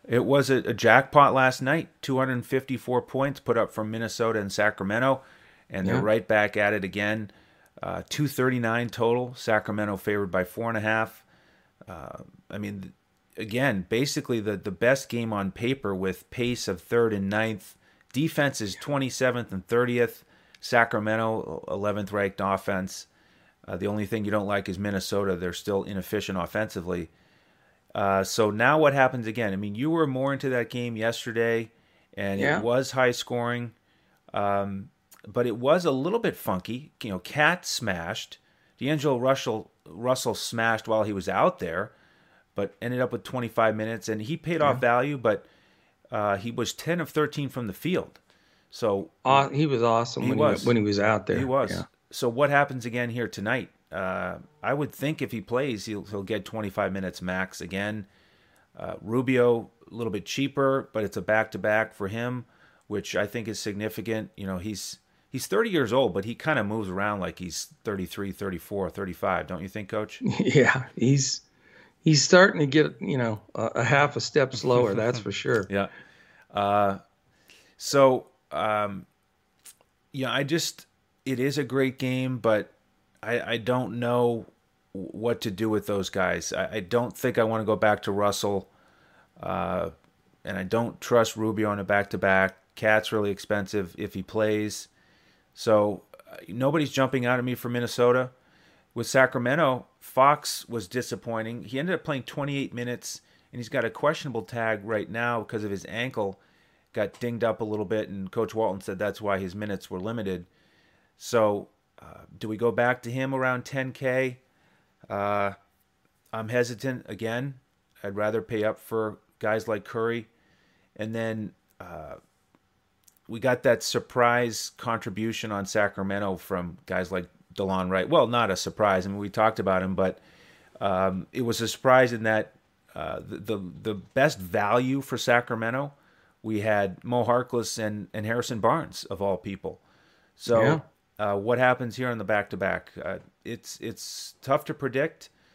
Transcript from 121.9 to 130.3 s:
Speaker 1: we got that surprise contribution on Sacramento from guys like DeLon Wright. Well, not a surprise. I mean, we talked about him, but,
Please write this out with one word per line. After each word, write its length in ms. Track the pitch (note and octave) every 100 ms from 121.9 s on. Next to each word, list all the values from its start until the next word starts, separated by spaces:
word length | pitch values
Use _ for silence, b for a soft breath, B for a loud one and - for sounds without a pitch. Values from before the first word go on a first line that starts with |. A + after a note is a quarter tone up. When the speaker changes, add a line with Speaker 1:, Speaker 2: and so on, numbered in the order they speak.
| D#2+ D2+ - _ _ _ _ _ _ _ _ _ _ -
Speaker 1:
we 120 | A2+
got 220 | B2+ B2
that 200 | C3 A2+
surprise 920 | - B2 - B2+ A#2+ A#2+ A#2+ G#2+ - -
contribution 760 | B2 A2+ - G2 A2+ A2 A2
on 120 | G2+
Sacramento 720 | G2 A2 G2+ - G2 G2+ G2+ F#2
from 400 | - F#2 F2 D#2+ -
guys 260 | F#2 F2+
like 160 | F#2 F2 _ _
DeLon 340 | - G2 F#2+ F#2
Wright. 200 | F#2+ F#2
Well, 180 | D#3+ A#2
not 240 | A#2+ A2
a 60 | F#2
surprise. 500 | - - G#2 F#2+ G2
I 40 |
mean, 80 | G2+
we 100 | G2+
talked 320 | A2+ A2 A2+
about 220 | G2 F#2
him, 120 | F#2
but, 240 | F#2+ F#2 - b